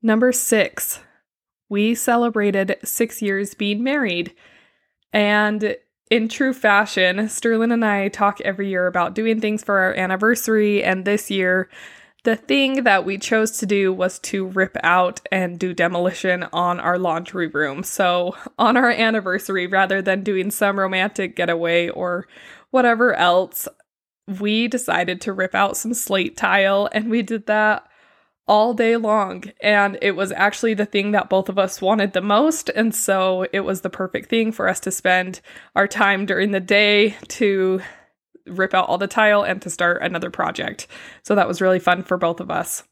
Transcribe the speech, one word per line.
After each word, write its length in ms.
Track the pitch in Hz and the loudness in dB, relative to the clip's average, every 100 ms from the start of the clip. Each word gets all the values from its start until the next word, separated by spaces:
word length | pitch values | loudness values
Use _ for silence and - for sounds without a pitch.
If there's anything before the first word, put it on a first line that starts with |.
Number 300 | 220 220 247 | 2 4 4
six, 680 | 247 - 220 185 - - - - _ _ _ _ _ _ | 2 0 2 0 -2 -8 -10 -14 _ _ _ _ _ _
we 240 | 202 214 | 0 0
celebrated 840 | 233 - 240 240 220 202 196 190 202 | 0 0 2 2 0 0 0 -2 -4
six 380 | - - 226 - | -6 -2 -2 -2
years 320 | 208 196 202 | -4 -2 -4
being 300 | - 208 208 | -4 -4 -2
married. 500 | 247 285 240 175 175 _ - _ _ _ _ _ _ | -2 -2 -2 -2 -6 _ -20 _ _ _ _ _ _
And 640 | 214 208 208 214 214 208 - _ _ _ | 0 2 2 2 0 -4 -4 _ _ _
in 180 | 226 220 | 0 0
true 260 | - 262 | 0 -2
fashion, 760 | 254 214 202 208 - 185 185 220 | 0 2 4 2 2 0 2 -4
Sterling 420 | - 233 226 226 | -2 0 2 2
and 140 | 233 220 | 2 2
I 220 | 202 196 | 0 -2
talk 340 | - 202 202 | 0 0 0
every 260 | 196 190 202 | -6 -4 -2
year 200 | 185 180 | 0 0
about 260 | 180 175 | 0 -2
doing 260 | 190 220 220 | -2 0 0
things 240 | 220 214 | 0 -4
for 140 | - 202 | 0 2
our 160 | 185 | 2
anniversary, 920 | - 185 190 214 233 - 220 208 208 | 0 -2 0 2 2 2 2 4 2
and 220 | - 190 190 | 2 -2 0
this 240 | 208 - | -2 -2
year, 400 | 196 185 185 190 - - - - _ | -2 2 0 -2 -10 -20 -20 -20 _
the 120 | - 220 | -2 -2
thing 480 | - 277 269 269 | 0 2 2 2
that 200 | 240 196 | 2 2
we 140 | 180 196 | 2 -6
chose 400 | - 220 220 220 | -2 0 0 -2
to 80 | 202 | -2
do 260 | 202 196 | 0 0
was 280 | 185 185 - | 0 -4 -4
to 260 | - 202 190 | -8 -6 -4
rip 320 | 190 185 - | -2 -2 0
out 380 | 160 180 180 - - | 2 4 2 -2 -4
and 260 | 190 180 175 | -2 -2 -4
do 160 | 185 | -6
demolition 720 | 175 175 175 180 185 190 180 180 | 0 0 0 -2 -2 -2 -2 -2
on 260 | 165 175 175 | -2 -2 0
our 200 | - 180 | -2 0
laundry 480 | 180 165 180 190 165 | 0 -2 -6 -6 -4
room. 340 | 147 151 139 | -2 -2 -4
So 540 | 196 - 185 180 180 - - - | -10 0 0 2 -2 -6 -16 0
on 180 | 240 247 | 2 4
our 140 | 254 | 2
anniversary, 720 | 240 226 220 190 185 190 190 180 | 2 0 0 -2 -4 -2 -4 0
rather 380 | 190 190 196 | 0 2 0
than 180 | 190 190 | 0 -2
doing 300 | 196 190 185 | 0 -2 -2
some 280 | - 202 196 | 0 0 0
romantic 560 | 190 190 196 - 190 - | -2 0 -2 -2 -8 -4
getaway 540 | 175 170 170 170 175 | -2 0 2 0 0
or 380 | - 180 175 - - - - _ | -4 -4 -6 -8 -18 -20 -20 _
whatever 460 | 262 247 233 247 - | 2 4 4 2 4
else, 520 | 175 175 185 - - - _ _ _ _ - 190 | 4 4 2 -6 -12 -14 _ _ _ _ -12 -6
we 280 | 208 214 233 | 0 0 0
decided 520 | 247 - 170 180 180 | -2 -2 -2 -2 -4
to 120 | - | -6
rip 220 | 190 185 196 | -4 -2 0
out 220 | 196 - | 0 -2
some 180 | 220 233 | -6 -6
slate 420 | - 196 180 - | -2 -2 -2 -2
tile, 520 | 196 190 196 196 208 | 0 2 4 2 0
and 180 | 214 220 | -2 -2
we 140 | 233 | -2
did 240 | 202 226 214 | -2 -6 -2
that 400 | 214 214 214 - _ _ _ _ _ - | 2 2 0 -4 _ _ _ _ _ 2
all 280 | 214 220 226 | 4 4 2
day 220 | 226 233 | 2 2
long. 480 | 220 214 196 185 190 - | 2 0 0 -6 -14 -4
And 380 | - 208 202 196 | 2 4 2 0
it 120 | 202 | -2
was 200 | 180 190 | 0 -4
actually 440 | 180 196 208 233 214 | 0 0 2 -2 0
the 100 | 208 | 0
thing 260 | 208 202 | 0 0
that 180 | 208 - | 0 2
both 200 | 190 190 | 0 0
of 80 | 196 | -2
us 240 | 190 - | -2 0
wanted 320 | 185 214 202 | 0 2 2
the 80 | 190 | 0
most, 480 | 196 208 302 311 - | 2 2 4 0 -4
and 240 | - 226 | -2 0
so 540 | 214 - 190 190 185 185 | 0 0 0 2 0 -2
it 100 | 202 | -4
was 200 | 196 190 | -2 -4
the 80 | 185 | -6
perfect 400 | - 185 - - | -6 -6 -6 -2
thing 220 | 226 220 | 0 0
for 180 | 220 190 | -2 -2
us 100 | 180 | -2
to 100 | - | -4
spend 500 | 185 190 180 185 180 - - - - | -4 2 2 0 -10 -18 -20 -6 -2
our 120 | 202 | -2
time 400 | 208 202 196 202 | 2 0 0 -2
during 240 | 190 196 | 0 0
the 80 | 196 | -2
day 560 | 185 202 208 208 214 202 - | 2 2 4 4 2 0 -14
to 520 | - 214 196 185 190 185 - _ _ _ _ - | -2 0 2 0 -2 -4 -20 _ _ _ _ -16
rip 260 | 180 190 | -4 0
out 160 | 190 180 | 0 0
all 80 | 180 | -2
the 100 | 196 | -2
tile 360 | 226 214 208 | 2 4 4
and 180 | 202 190 | 2 -4
to 80 | - | -8
start 320 | - 175 175 | -2 0 0
another 300 | 180 175 175 | -2 -6 -8
project. 560 | - 165 - - - - - - - | -4 -4 -4 -8 -10 -16 -18 -20 -20
So 140 | - 208 | -2 2
that 120 | 180 | 2
was 140 | 170 | 0
really 160 | 185 185 | 0 2
fun 240 | 180 180 | 2 0
for 160 | 185 180 | 0 -2
both 220 | 170 170 | -2 -4
of 100 | 180 | -6
us. 340 | 160 170 - - | -6 -6 -10 -12